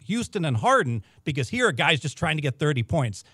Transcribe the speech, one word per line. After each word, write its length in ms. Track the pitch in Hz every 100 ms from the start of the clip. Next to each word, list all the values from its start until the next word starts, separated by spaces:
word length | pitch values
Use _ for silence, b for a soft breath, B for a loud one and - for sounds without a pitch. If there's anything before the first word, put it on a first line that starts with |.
Houston 400 | - 220 - 208
and 140 | 160 117
Harden 440 | 202 262 147 117 - _
because 240 | - 143 123
here 200 | 240 233
a 40 |
guy's 280 | 135 156 156
just 180 | 143 -
trying 180 | 170 156
to 60 |
get 160 | 143 -
thirty 240 | 151 135
points. 420 | 113 165 120 98 -